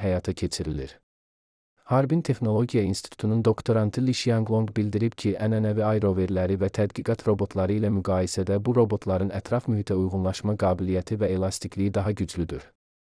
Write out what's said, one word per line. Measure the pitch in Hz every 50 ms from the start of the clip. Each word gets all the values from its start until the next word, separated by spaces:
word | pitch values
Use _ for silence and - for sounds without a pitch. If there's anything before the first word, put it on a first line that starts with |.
həyata | 104 95 92 90 - 101
keçirilir. | 87 - 90 85 - - 82 78 78 71 - - - - _ _ _ _ _ _ _ _ _ _ _ _ _ _ _ _ _
Harbin | - 127 135 135 127 156 170
Texnologiya | - - 123 - 120 107 107 107 123 120 - 117 101
İnstitutunun | 92 98 - - - - - - 107 110 117 113
doktorantı | 117 107 - - - 113 110 107 104 - 127 127
Li | 131
Xianglong | 123 - - 123 117 113 110 110 110 110 110 104 104
bildirib | 110 104 104 104 107 117 117 -
ki, | - - 104 95
ənənəvi | - 107 110 113 110 110 107 104 110 107
ay | 107 110 104
roverləri | 104 98 92 95 92 95 95 92 90 90 98 92
və | 98 95 - -
tədqiqat | 104 101 - - - - 113 - -
robotları | 113 104 98 101 - - 98 92 92 104 107
ilə | 107 101 98
müqayisədə | 98 90 98 92 92 92 90 - 98 92 95 98 104 104
bu | 123 120
robotların | 123 117 101 107 101 - 101 95 90 98 95
ətraf | 92 95 - - 120 120 -
mühitə | 123 110 104 101 - 98
uyğunlaşma | 92 95 92 95 95 92 95 95 - - 104 104
qabiliyyəti | 101 104 92 92 90 92 92 92 90 90 - 110 101
və | 107 92 95
elastikliyi | 92 92 95 - - - 95 - 98 98 101 98
daha | 101 95 107
güclüdür. | 104 - 92 - - 90 82 - - - - - _ _ _ _ _ _ _ _ _